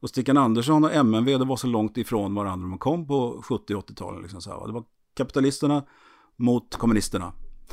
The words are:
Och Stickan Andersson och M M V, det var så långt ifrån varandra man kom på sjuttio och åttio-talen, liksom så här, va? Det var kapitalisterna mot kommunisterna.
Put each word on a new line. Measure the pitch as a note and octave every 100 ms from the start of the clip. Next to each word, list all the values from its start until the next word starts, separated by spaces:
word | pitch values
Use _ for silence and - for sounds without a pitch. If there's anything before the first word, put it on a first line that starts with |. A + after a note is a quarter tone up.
Och | B2
Stickan | - B2+ C#3
Andersson | B2+ A2+ B2 D#3
och | D#3
M | D#3 B2
M | A2
V, | B2 C3+
det |
var | C3 B2+
så | B2+
långt | A#2 G#2+ A#2+
ifrån | A2 A2+ G2
varandra | G2+ G2+ F#2 F2+
man | F#2
kom | C3 E3+ D3+
på | C#3 A#2+ -
sjuttio | - A2 -
och | G2+
åttio-talen, | - G#2 F#2+ F#2+
liksom | F#2 G2
så | -
här, | -
va? | G#2+
Det |
var | A2+ A2+ _ _
kapitalisterna | - B2+ C#3+ C3+ - D3 C#3+ C#3 _ _ _ _ -
mot | A#2+ B2 - -
kommunisterna. | A#2 G#2+ - F#2+ F2+ - - - -